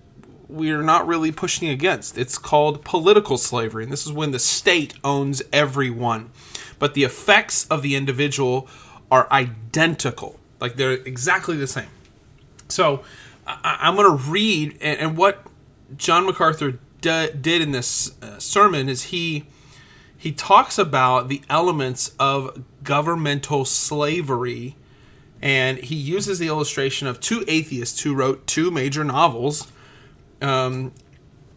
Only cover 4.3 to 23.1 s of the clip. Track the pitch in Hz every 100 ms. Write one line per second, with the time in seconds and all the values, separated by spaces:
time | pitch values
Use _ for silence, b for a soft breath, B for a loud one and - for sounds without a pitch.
4.3 | 131 - - - 180 143 - 139 143 139
5.3 | 135 - 139 147 135 131 117 120 110 113
6.3 | B B B B B 143 143 127 - -
7.3 | 208 220 - - 160 143 139 139 127 147
8.3 | 135 127 127 127 B B B - 131 -
9.3 | 135 123 110 113 156 165 156 135 - -
10.3 | - _ - 120 123 131 127 127 123 147
11.3 | 185 180 160 135 - - - - _ _
12.3 | - - - - - 165 139 B B B
13.3 | B - - 165 147 156 190 202 147 131
14.3 | 185 220 180 151 - 151 147 160 160 190
15.3 | - - - - _ - 135 - 170 190
16.3 | - 165 156 143 123 - - 165 160 156
17.3 | 147 143 170 156 135 120 - - - -
18.3 | - - 202 208 156 135 127 - 175 170
19.3 | 151 147 b b b b b b b 160
20.3 | - - 302 - - 175 135 127 127 127
21.3 | 139 - 147 180 160 131 123 - - 139
22.3 | 139 135 - 127 - 139 143 160